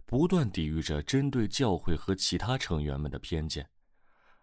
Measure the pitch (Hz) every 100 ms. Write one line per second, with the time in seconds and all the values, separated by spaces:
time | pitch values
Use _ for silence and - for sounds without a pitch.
0 | - 123 170 185 123 85 78 80 78 73
1 | 73 135 139 127 104 - 123 85 - 82
2 | - 95 - 87 101 131 - 80 73 69
3 | 76 - - 80 78 73 69 _ _ _
4 | _ _ _ -